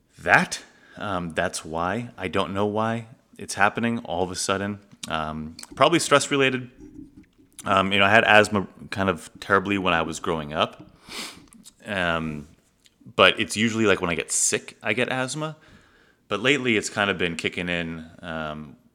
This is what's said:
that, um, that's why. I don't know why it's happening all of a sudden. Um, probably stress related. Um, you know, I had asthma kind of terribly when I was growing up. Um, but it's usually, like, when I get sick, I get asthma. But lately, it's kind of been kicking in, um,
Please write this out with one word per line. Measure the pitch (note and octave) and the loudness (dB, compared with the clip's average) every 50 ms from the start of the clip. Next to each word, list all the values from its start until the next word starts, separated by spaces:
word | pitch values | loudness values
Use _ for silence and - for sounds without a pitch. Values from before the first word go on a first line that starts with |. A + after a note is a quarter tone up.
| _ _ _ | _ _ _
that, | - - E2+ G#2+ C3 F3+ - - - - - _ _ - - - | -6 2 4 4 4 4 0 -4 -10 -14 -18 _ _ -20 -20 -16
um, | - - G#2 F#2+ F2+ F2 E2+ D#2 | -12 -8 -6 -4 -4 -4 -4 -2
that's | F#2 F2 F#2 - - - | -2 -2 -2 -4 -6 -10
why. | E2 D#2 E2 E2+ F2+ G2 A#2 A#2+ A#2+ - | -8 -4 -4 -2 -2 -2 -4 -6 -10 -10
I | - F#2+ F#2 | -10 -8 -4
don't | - G2 F#2 D#2 | -2 -2 -2 -2
know | G2 G2 G#2 | -2 -2 -2
why | G#2 G2+ G#2+ A2 A2+ A2+ A#2 A2+ A2+ - - _ _ _ | 0 0 -2 -2 -2 -4 -6 -8 -12 -20 -20 _ _ _
it's | - G2 - - | -16 -14 -10 0
happening | G2+ G2 G#2 - - A2+ A#2 A#2 A#2 | 2 2 2 4 0 -2 -2 -2 -4
all | - - E2+ F2 F#2 | -6 -4 -2 -2 -2
of | F2+ | -2
a | F2+ | -2
sudden. | - - - G2 F#2+ G2 G2+ G#2 G2+ - _ - - - | -4 -2 -2 0 0 -2 -4 -6 -8 -12 _ -20 -16 -8
Um, | - D#2+ D#2+ D#2 D2+ D#2 D#2 D#2 D#2 E2+ - - - - | -6 -4 -4 -4 -4 -6 -8 -10 -10 -14 -16 -20 -16 -2
probably | - C3+ D#3 E3+ D#3 | 0 2 4 4 2
stress | - - C#3+ C#3 - - | 2 4 4 2 4 2
related. | C#3+ C#3 C3+ C3 B2+ B2+ B2+ B2 - - - - - - - - _ - - _ _ _ - _ _ - - | 2 2 2 2 0 -2 -6 -10 -16 -20 -20 -20 -20 -20 -20 -20 _ -20 -20 _ _ _ -20 _ _ -10 -2
Um, | - G2 F#2+ F#2+ F#2+ | 2 2 2 2 2
you | G2 G2 | 2 2
know, | G2 | 4
I | G2 | 6
had | G#2 A2+ - | 6 6 8
asthma | - G#2+ G#2+ G#2 G2+ G#2+ G2+ F2+ - - - - - | 8 8 8 8 6 2 -2 -4 -4 -10 -18 -14 -10
kind | - G#2 G2 G2 | -4 -2 0 0
of | F2 D#2 - - - - | 0 -2 -6 -14 -18 -14
terribly | - - G2+ G2 F#2 G2+ G2+ | -2 2 2 2 2 0 -2
when | G2 F2+ F#2 F2 | 0 0 2 2
I | E2 | 2
was | E2 D#2+ D#2+ - | 0 -2 -6 -6
growing | - F#2+ E2+ D#2+ D2+ C#2+ | -4 -4 -4 -4 -4 -4
up. | D2+ E2 G#2 B2 - - - - - _ - - - - - - - - - _ - - - - - _ - | -2 -2 -2 -2 -2 -8 -20 -20 -20 _ -20 -16 -14 -12 -12 -12 -16 -20 -20 _ -20 -20 -20 -20 -20 _ -10
Um, | A2 G#2 F#2+ F2+ E2+ E2 E2 D#2+ D#2+ D2+ D2+ D2 - - _ _ _ _ _ _ - _ _ - A#2+ - | -6 -4 -2 0 0 0 -2 -4 -6 -8 -10 -12 -16 -20 _ _ _ _ _ _ -20 _ _ -20 -4 4
but | - G2 F#2 - - | 6 6 6 6 4
it's | A2 - - | -2 -4 -2
usually, | G2 A2 A#2 G#2+ A2+ A2+ | 0 0 0 2 2 4
like, | G2+ F#2 F2 | 4 4 4
when | F#2 F2 | 2 0
I | E2 | -2
get | D2+ - - | -2 -4 -2
sick, | - - - - - A2+ - - - _ | -2 0 0 0 0 -2 -4 -8 -16 _
I | - A2 G#2+ | -6 -4 -2
get | A#2+ A#2+ - | -2 -2 -2
asthma. | - C3 B2+ B2+ C3 D#3 D3+ D#3 D3+ - _ - - - - _ _ _ _ _ _ _ _ | -2 -4 -4 -6 -6 -6 -6 -8 -8 -12 _ -20 -20 -20 -20 _ _ _ _ _ _ _ _
But | - G#2 G2 | -6 -4 0
lately, | G#2+ C3 D3 C3+ B2+ B2 A2+ | 2 2 2 2 2 2 2
it's | G2+ F2+ - | 2 0 0
kind | - A2 G2+ G2+ | -2 0 0 0
of | F#2+ | 2
been | E2+ F#2+ F2 E2+ | 0 0 -2 -2
kicking | D#2+ - G2 - G2 F2+ F2 | -4 -4 -4 -4 -4 -4 -4
in, | F2 E2+ E2+ E2 E2 E2 D#2+ E2 E2+ - | -4 -4 -4 -6 -8 -10 -12 -16 -18 -16
um, | - F2 D#2+ D#2+ D#2 D#2 D2+ D2+ D2+ C#2+ C2 - _ _ _ | -12 -10 -8 -8 -8 -8 -10 -12 -14 -16 -20 -20 _ _ _